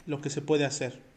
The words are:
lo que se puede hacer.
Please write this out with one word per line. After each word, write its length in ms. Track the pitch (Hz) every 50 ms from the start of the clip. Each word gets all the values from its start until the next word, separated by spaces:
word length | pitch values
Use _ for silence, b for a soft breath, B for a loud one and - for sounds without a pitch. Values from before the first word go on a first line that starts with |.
| -
lo 140 | 156 147 139
que 100 | - 139
se 120 | - 147 143
puede 220 | 147 156 147 143
hacer. 360 | 131 135 - 135 123 - - - - -